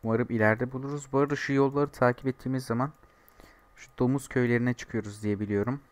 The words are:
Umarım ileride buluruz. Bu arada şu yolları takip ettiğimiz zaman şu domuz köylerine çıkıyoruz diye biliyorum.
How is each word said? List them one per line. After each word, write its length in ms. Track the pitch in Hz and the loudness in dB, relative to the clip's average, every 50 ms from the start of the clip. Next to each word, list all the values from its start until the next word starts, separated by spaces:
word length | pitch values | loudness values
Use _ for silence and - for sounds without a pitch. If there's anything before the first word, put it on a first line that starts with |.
| - | -2
Umarım 240 | 113 110 113 123 - | 0 0 0 0 -2
ileride 420 | 117 113 107 107 110 117 123 127 131 | 0 2 4 4 4 2 -2 -6 -6
buluruz. 360 | 127 135 139 147 147 143 - - | -8 -8 -8 -8 -8 -10 -2 0
Bu 60 | 135 | 2
arada 180 | 143 139 143 | 2 2 0
şu 160 | 139 - - 139 | -4 -2 0 2
yolları 380 | 135 139 139 139 143 143 139 | 4 2 2 2 0 -2 -2
takip 360 | - - 131 123 123 - - | 0 2 2 2 2 2 -2
ettiğimiz 380 | 135 127 _ - 127 131 131 127 | -4 -4 _ -6 -4 -4 -4 -4
zaman 280 | - 117 117 131 147 156 _ - _ _ _ _ _ _ _ - - - _ _ _ _ | -4 -2 -2 -2 -4 -6 _ -20 _ _ _ _ _ _ _ -20 -20 -20 _ _ _ _
şu 140 | - - - _ - | -20 -20 -20 _ 0
domuz 300 | 127 123 135 139 - - | 2 2 2 0 -2 -2
köylerine 460 | - 135 123 120 120 120 120 123 123 | 0 2 2 4 4 2 2 0 -2
çıkıyoruz 480 | - - - - 113 104 104 101 104 104 | -2 -6 -6 -6 -4 -4 -4 -10 -6 -2
diye 180 | 104 104 98 | -2 0 0
biliyorum. 400 | 107 101 104 101 101 113 131 143 - _ | 0 0 0 0 0 0 -2 -6 -8 _